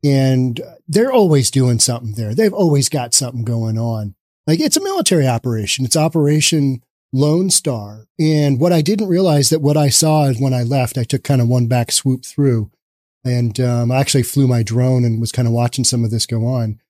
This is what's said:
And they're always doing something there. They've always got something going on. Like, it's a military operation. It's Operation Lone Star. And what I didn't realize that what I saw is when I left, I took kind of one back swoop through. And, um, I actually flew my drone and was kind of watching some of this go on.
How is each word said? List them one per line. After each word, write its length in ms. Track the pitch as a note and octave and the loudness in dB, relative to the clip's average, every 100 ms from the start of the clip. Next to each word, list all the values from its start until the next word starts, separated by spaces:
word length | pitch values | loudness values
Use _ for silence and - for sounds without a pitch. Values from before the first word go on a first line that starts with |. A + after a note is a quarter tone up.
And 560 | C#3+ C#3 C3+ C3 B2+ A#2 - - - | 2 2 2 2 0 -4 -10 -18 -4
they're 240 | E3 B3 | 0 2
always 380 | B3+ F#3+ D3 B2 | 4 4 4 2
doing 300 | C3+ B2+ A#2 | 2 2 2
something 320 | - A#2 A#2 | 0 -2 -6
there. 220 | G#2 G#2+ | -8 -4
They've 180 | A#2 A3 | 0 0
always 360 | G3+ F3 C#3+ C3 | 2 2 2 0
got 260 | D3 A#2+ | -4 -2
something 280 | - B2+ A#2+ | -2 -2 -6
going 360 | A2+ A#2 A2+ A2 | -4 -2 -2 -2
on. 360 | A#2 A2+ G#2 - _ _ - | -4 -4 -8 -12 _ _ -2
Like, 140 | E3 | 0
it's 160 | D#4 - | 2 0
a 60 | |
military 440 | G4 G4 G3+ F3 C3+ | -2 -2 0 2 2
operation. 580 | A#2 B2+ A2+ G2+ - | 0 -2 -4 -4 -4
It's 120 | C3 - | -2 0
Operation 880 | D#3 D#3+ D3 D3+ D3 D#3+ C#3 B2+ _ _ _ | 0 2 2 2 2 0 0 -2 _ _ _
Lone 380 | C3 D3 D#3+ F#3+ | 0 2 2 0
Star. 560 | - D#3 A#2+ G#2 G#2+ A2 - | -2 -2 -6 -8 -18 -20 -2
And 420 | D#3 D3+ D3 C3 | 0 2 2 2
what 120 | E3+ | 2
I 100 | F3 | 2
didn't 260 | D3+ G3+ G#3 | 0 -2 0
realize 400 | F3 F#3+ D3 C3+ | 0 2 2 2
that 140 | D#3 | 0
what 140 | D3 D3 | 0 2
I 120 | C#3+ | 2
saw 380 | - D#3 D#3 C#3+ | 2 2 2 2
is 140 | A#2 | 0
when 140 | C3+ | 0
I 80 | B2+ | -2
left, 360 | A#2+ C#3 B2 - | -2 -2 -2 -4
I 60 | |
took 200 | A#2 C3+ | -4 -4
kind 160 | - C3+ | 0 2
of 80 | A#2 | 2
one 180 | B2+ A#2+ | 2 0
back 240 | B2 A#2 | 0 0
swoop 340 | - C3+ C3 | -2 -2 -4
through. 460 | - - C#3+ A#2 G#2 _ _ _ _ _ | -6 0 0 2 -4 _ _ _ _ _
And, 360 | B2+ B2 A#2+ G#2 | -4 -2 -2 0
um, 320 | B2 A#2+ A#2+ | -2 0 0
I 80 | B2+ | 0
actually 240 | C#3 C#3 | 0 0
flew 240 | A#2+ C#3+ C3+ | 0 0 2
my 160 | B2 | 2
drone 400 | G#2 A2+ B2+ B2+ | 0 0 2 2
and 160 | A#2+ A2+ | 0 -2
was 120 | A#2 | -4
kind 140 | - A#2 | -2 0
of 80 | |
watching 300 | A#2 A#2+ - | 0 -2 -2
some 200 | A#2+ B2 | -2 0
of 60 | A2+ | -2
this 160 | A2+ - | -2 -4
go 180 | A#2 | -4
on. 360 | A#2 B2+ A2 A2 _ | -2 -2 -4 -8 _